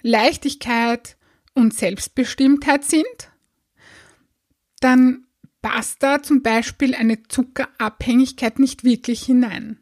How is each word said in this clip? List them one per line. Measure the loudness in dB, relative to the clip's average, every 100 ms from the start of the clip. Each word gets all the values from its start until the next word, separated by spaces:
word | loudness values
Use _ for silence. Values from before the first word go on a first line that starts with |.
Leichtigkeit | 0 2 2 -2 -8 -8 -4 -2 -2 -4 -8 _ _ _ _ 2
und | 2
Selbstbestimmtheit | 2 -4 -4 -8 -4 -4 2 2 4 2 0
sind, | 2 -2 -2 -8 -20 _ _ _ _ _ _ -20 _ _ _ _ _ _ _ _
dann | 2 4 4 2 _ _ _ _
passt | -6 -6 -6 -4
da | 0 -2
zum | 2 0
Beispiel | 2 -2 -4 -4 -4 0
eine | -2 -2 _
Zuckerabhängigkeit | -4 -4 -6 -10 _ -8 -6 0 2 2 -2 -6 0
nicht | 0 2
wirklich | 0 0 -2 -6
hinein. | 0 2 2 -4 -12 -16